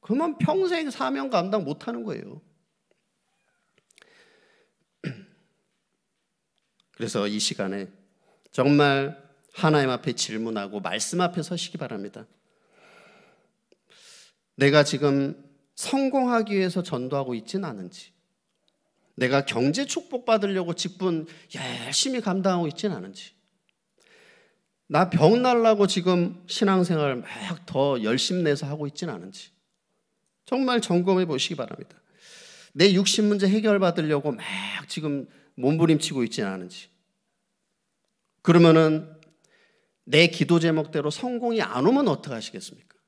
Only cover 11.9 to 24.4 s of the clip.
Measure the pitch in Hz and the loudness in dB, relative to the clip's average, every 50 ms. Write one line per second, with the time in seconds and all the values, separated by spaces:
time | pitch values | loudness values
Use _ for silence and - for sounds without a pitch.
11.9 | 120 98 98 101 - 110 110 _ _ _ _ _ _ _ _ _ _ _ _ - | -10 -10 -12 -12 -14 -16 -20 _ _ _ _ _ _ _ _ _ _ _ _ -20
12.9 | - - - - _ _ _ _ _ _ _ _ _ _ _ _ _ _ _ _ | -20 -20 -20 -20 _ _ _ _ _ _ _ _ _ _ _ _ _ _ _ _
13.9 | _ _ - - - - - _ _ _ _ _ _ - 131 143 143 151 147 143 | _ _ -20 -20 -20 -20 -20 _ _ _ _ _ _ 2 4 6 6 6 4 4
14.9 | - 127 147 143 139 139 139 139 156 - - _ _ _ _ _ _ - - - | 0 0 0 2 2 2 0 -2 -6 -10 -18 _ _ _ _ _ _ -12 -6 -4
15.9 | - 269 277 269 262 269 254 247 240 226 220 202 208 196 190 180 175 185 175 - | -2 0 0 0 0 0 0 2 2 0 0 0 0 0 0 0 -2 -4 -4 -4
16.9 | - 123 123 131 143 139 - 127 123 113 110 - - 190 196 160 117 98 92 90 | -6 -6 -6 -4 -4 -4 -4 -4 -6 -8 -8 -8 -8 -6 -6 -6 -10 -10 -12 -14
17.9 | - - - - _ _ _ _ _ _ _ _ _ _ _ _ _ _ _ _ | -16 -20 -20 -20 _ _ _ _ _ _ _ _ _ _ _ _ _ _ _ _
18.9 | _ _ _ _ _ - 127 123 135 139 139 - - - 123 139 151 220 285 277 | _ _ _ _ _ -2 0 2 2 2 0 0 -2 0 0 0 0 -2 -4 -4
19.9 | - 339 - - 285 247 240 - 226 220 202 202 196 190 180 170 165 - - 180 | -6 -8 -8 -8 -10 -8 0 2 2 2 2 0 -2 -2 -4 -4 -6 -6 -6 -10
20.9 | - - 185 185 170 160 156 - - - - _ - - 131 127 120 120 117 127 | -8 -4 -2 -2 -2 -2 -4 -8 -16 -20 -20 _ -14 -10 -10 -10 -10 -10 -10 -4
21.9 | - - - 269 262 247 214 202 180 190 180 190 185 175 170 151 143 - - 208 | -2 -2 -2 -2 -2 -4 -2 -2 -2 0 0 0 0 0 -2 -4 -6 -6 -6 -6
22.9 | 170 - - 98 98 - - - _ _ _ _ _ _ _ _ _ _ _ _ | -6 -6 -12 -14 -16 -20 -20 -20 _ _ _ _ _ _ _ _ _ _ _ _
23.9 | _ _ _ _ _ _ _ _ _ _ | _ _ _ _ _ _ _ _ _ _